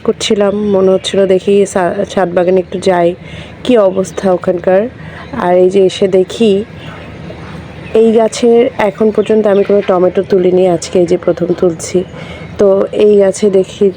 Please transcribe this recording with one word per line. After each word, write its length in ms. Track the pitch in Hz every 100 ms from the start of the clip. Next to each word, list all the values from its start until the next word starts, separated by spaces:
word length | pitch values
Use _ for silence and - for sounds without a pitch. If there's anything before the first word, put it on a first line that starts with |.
| -
করছিলাম। 480 | 214 - 208 202 202 208
মনে 160 | 190 190
হচ্ছিল 280 | 190 - 190 190
দেখি 280 | 185 - 202 196
সা-, 300 | 196 175 202 -
ছাদ 180 | - 175
বাগানে 240 | 180 180 185
একটু 180 | 175 180 190
যাই, 200 | 175 170 180 - - - -
কি 100 | - 240 190
অবস্থা 380 | 190 190 - 196
ওখানকার। 480 | 180 - 180 180 185 233 - - - - 240
আর 100 | 180 180
এই 120 | 185
যে 100 | 196 185
এসে 160 | - 196
দেখি 440 | 185 185 - 226 196 220 - - - - - - - - - - - -
এই 140 | 226 226
গাছের 500 | 220 220 - 240 233 262 -
এখন 280 | 208 - 220
পর্যন্ত 340 | 202 202 220 214
আমি 160 | 196
কোনো 160 | 196 202 190
টমেটো 340 | 185 180 185 185
তুলিনি, 340 | 196 180 180 185
আজকে 280 | 170 - 190
এই 80 | 170
যে 40 | 180
প্রথম 300 | - 170 175
তুলছি। 440 | 175 185 165 - 180 180 - - - - -
তো 120 | 202 190 202 202 208
এই 80 | 202
গাছে 240 | 190 190 208
দেখি 340 | 190 185 - 202